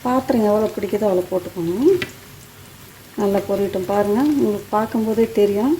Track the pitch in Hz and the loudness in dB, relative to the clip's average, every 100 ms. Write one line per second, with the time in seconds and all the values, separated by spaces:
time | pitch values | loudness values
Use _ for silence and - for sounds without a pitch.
0 | 254 254 254 240 208 208 214 208 190 202 | 0 -2 0 0 2 2 0 -2 -4 -2
1 | 208 185 180 185 175 180 165 185 294 359 | 0 0 0 -4 -6 -6 -4 2 2 2
2 | - - - - - - - - - - | -2 -12 -20 -20 -20 -20 -20 -20 -20 -20
3 | - - 202 196 196 196 196 190 180 202 | -16 -4 0 0 -2 -2 -2 -4 -2 0
4 | 202 208 294 285 220 208 - 214 220 226 | 0 2 2 2 0 -2 -2 -2 0 -2
5 | 220 220 226 220 208 202 247 | 0 2 2 2 2 2 0